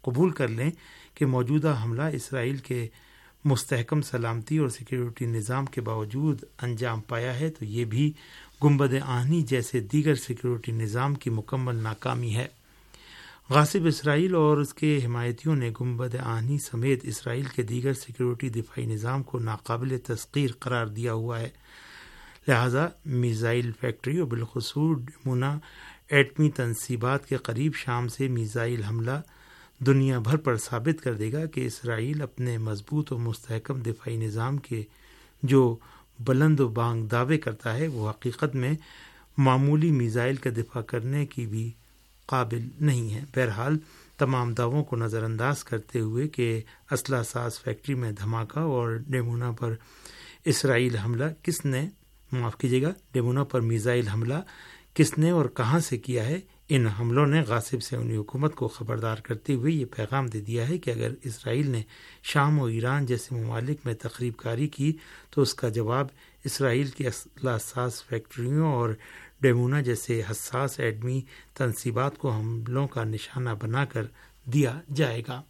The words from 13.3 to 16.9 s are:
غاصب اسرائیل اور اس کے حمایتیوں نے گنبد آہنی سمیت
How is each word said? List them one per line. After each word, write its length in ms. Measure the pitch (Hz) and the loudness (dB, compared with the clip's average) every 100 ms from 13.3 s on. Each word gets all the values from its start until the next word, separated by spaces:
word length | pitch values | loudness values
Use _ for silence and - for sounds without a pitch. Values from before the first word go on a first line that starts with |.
| - - | -20 2
غاصب 360 | 135 151 202 165 | 4 4 4 2
اسرائیل 480 | - 151 147 185 | 2 2 2 4
اور 240 | 175 151 147 | 4 4 4
اس 140 | 143 | 0
کے 240 | - 151 147 | 0 2 2
حمایتیوں 500 | 120 120 120 117 156 147 | 0 -2 -2 -2 0 2
نے 140 | 117 110 | 0 -2
گنبد 340 | 123 120 127 | -4 -2 -4
آہنی 440 | 120 - 113 117 143 | -4 -2 -2 0 -2
سمیت 440 | - 117 131 | -2 -2 2